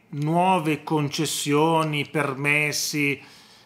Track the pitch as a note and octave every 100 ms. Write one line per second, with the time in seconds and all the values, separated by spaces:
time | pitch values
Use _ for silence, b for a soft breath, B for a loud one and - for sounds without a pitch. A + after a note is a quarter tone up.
0 | _ C#3+ D3+ E3+ F#3 F#3 D#3 D3 - D#3
1 | C#3+ D#3 D3 - D3 C#3+ D#3+ E3 D#3 D3
2 | C#3 D#3 C#3+ C3 C#3+ D3 D3 C#3 - D3+
3 | C#3+ C3 B B B B